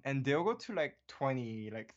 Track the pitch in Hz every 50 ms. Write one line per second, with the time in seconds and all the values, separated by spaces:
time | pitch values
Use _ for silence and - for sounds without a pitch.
0 | - 139 139 139 127 135 139 156 170 208 240 233 - - 214 175 151 135 - _
1 | _ - - - 139 135 131 127 123 113 110 110 107 107 107 113 107 - -